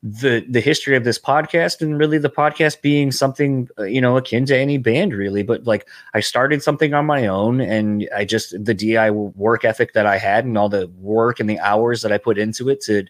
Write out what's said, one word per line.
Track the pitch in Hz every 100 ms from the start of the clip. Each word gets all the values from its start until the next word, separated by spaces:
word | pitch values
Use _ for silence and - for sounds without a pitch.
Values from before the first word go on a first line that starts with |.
the, | 110 107 135 117 113
the | 120
history | 127 151 - 135
of |
this | 120 117
podcast | - 143 151 170 170 -
and | 156 147
really | 156 151
the | 147
podcast | - 151 147 160 -
being | 143 147 139
something, | 127 135 131 143 135 123 -
uh, |
you | 101 127
know, | 127 127
akin | 127 117 135
to | 131
any | 139 143
band, | 117 120 113 104
really. | 98 101
But, | 101 117 120
like, | 104 - - -
I | 110
started | 101 123 135 147
something | 151 147 156
on | 147 151
my | 143 113
own, | 95 107 127
and | 107 110 107 104 104 101
I | 101
just, | 110 - 92
the | 104 104
D | 107 113
I | 110
work | 107 104 95 104 120 113
ethic | 110 -
that | - 104
I | 98
had | 98 104 127
and | 110
all | 104
the | 101 90 92
work | 95 110 113 117
and | 107
the | 104
hours | 95 104 117 120
that | 110
I | 104
put | - 104
into | 110 110 127
it | 139
to, | - 104